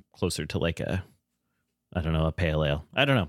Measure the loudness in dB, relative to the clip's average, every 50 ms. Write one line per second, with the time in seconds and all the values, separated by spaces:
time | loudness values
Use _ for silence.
0 | -16 _ _ -4 -2 -2 -2 -4 -4 -4 -2 -2 0 -2 -2 -2 -4 -4 -4 -4
1 | -6 -8 _ _ _ _ _ _ _ _ _ _ _ _ _ _ _ _ -6 -4
2 | -2 0 0 2 2 0 0 0 0 0 2 2 2 0 0 -2 -4 -4 0 0
3 | 2 4 2 2 0